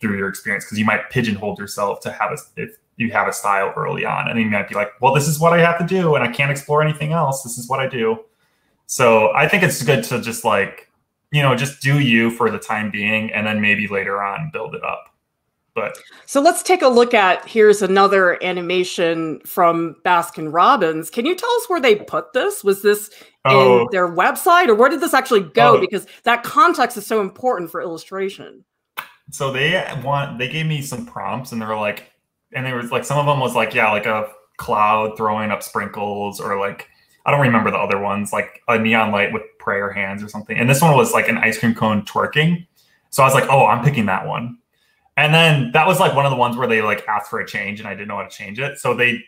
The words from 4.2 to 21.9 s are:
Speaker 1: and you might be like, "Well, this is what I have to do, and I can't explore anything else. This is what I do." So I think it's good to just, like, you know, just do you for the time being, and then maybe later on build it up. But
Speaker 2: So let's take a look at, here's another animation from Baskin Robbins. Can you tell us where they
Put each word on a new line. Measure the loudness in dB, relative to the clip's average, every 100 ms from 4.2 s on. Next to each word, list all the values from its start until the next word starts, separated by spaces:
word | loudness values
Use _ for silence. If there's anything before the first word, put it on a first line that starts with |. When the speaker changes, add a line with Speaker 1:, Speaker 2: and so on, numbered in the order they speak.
| -4
Speaker 1:
and | -2
you | 0
might | -2 -4
be |
like, | -4 -6 0
"Well, | 2
this | 2 0
is | 2
what | 4
I | 6
have | 4 2
to |
do, | 0 0 2
and | 2
I | 0
can't | -2 -2
explore | -2 0 0
anything | 2 -2 -4
else. | -2 -2 -4
This | -8 -12
is | -6
what | -4
I | -4
do." | -2 -2 -2 -8 _ _ _ _ _ -12
So | 2 6 6 4
I | 2 2
think | 2
it's | 2 0
good | 0 0
to | 0 -6
just, | -6 -4
like, | 0 0 0 -6 _ _ _ _ _
you | 2
know, | 2 2
just | -2 -2
do | 0 2
you | 4 4 2
for | 0 -2
the | -2
time | -6 -6 -4
being, | -4 -2 -2 -2
and | -4 -2
then | 0
maybe | 0 0 0
later | -4 -4 -4
on | -6 -6 -8
build | -8 -10
it | -8
up. | -8 -10 -14 _ _ _ _ _ _
But | -8 -6 -10 -20 -20 -2
Speaker 2:
So | 2
let's | 2 2
take | 0 2
a | 4
look | 4 4
at, | 4 4 0 0
here's | 4 6 6
another | 4 4 4 4 4 2
animation | -4 -4 -2 -2 -2 -2 -2 0 -4 -8
from | -8 2 2 2 -4 -4
Baskin | 0 0 0 -8 -4
Robbins. | 2 4 4 2 -2 -6
Can | -4 -2
you |
tell | -2 -2 -2
us | 0
where | 0
they | 2